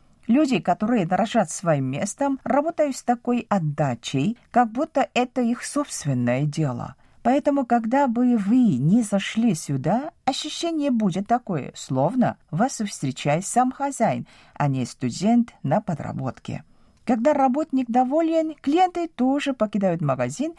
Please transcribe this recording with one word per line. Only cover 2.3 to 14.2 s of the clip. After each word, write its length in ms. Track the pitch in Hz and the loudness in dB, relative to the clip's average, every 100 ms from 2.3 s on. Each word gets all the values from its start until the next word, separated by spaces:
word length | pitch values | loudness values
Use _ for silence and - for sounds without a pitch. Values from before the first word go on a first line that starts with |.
| 269 | -2
работают 520 | - 269 311 339 294 254 | 0 0 0 -2 -2 -2
с 60 | |
такой 440 | - 240 - 240 - | -2 -2 0 -2 0
отдачей, 880 | 202 151 143 143 120 - 135 170 240 _ | -2 -2 -2 -2 -2 -4 0 0 -2 _
как 200 | 233 240 | 2 2
будто 380 | 233 320 277 254 | 0 -2 0 0
это 260 | 226 247 262 | 0 0 0
их 240 | 233 240 | -2 -2
собственное 800 | - 285 285 - 147 123 120 127 | -4 -4 -4 -6 -2 0 0 0
дело. 520 | 147 156 147 120 - - _ _ | 0 0 -2 -4 -10 -14 _ _
Поэтому, 440 | 233 277 294 277 254 | 0 2 2 0 2
когда 400 | 240 226 269 277 | 0 2 2 2
бы 300 | 233 247 240 | 2 2 2
вы 400 | 196 254 233 123 | 4 4 4 4
ни 260 | 147 226 | 4 4
зашли 520 | 214 196 - 220 233 | 2 -2 -2 0 0
сюда, 560 | 160 - 139 156 220 311 _ | 0 -2 -4 0 -2 -2 _
ощущение 680 | - 277 302 - 339 320 285 | -4 -4 -6 -6 -4 -2 0
будет 360 | 233 208 170 202 | 0 0 -2 0
такое, 460 | 233 - 160 - | -2 0 -6 -6
словно 640 | - - 131 151 254 170 - - | -12 -4 0 0 2 0 0 -8
вас 300 | 156 254 - | -2 -2 -2
встречает 640 | 202 - 135 - 147 156 | -8 -4 -6 -4 -2 -2
сам 260 | 196 240 254 | 0 0 0
хозяин, 540 | - 277 - 208 123 | -2 -6 0 0 0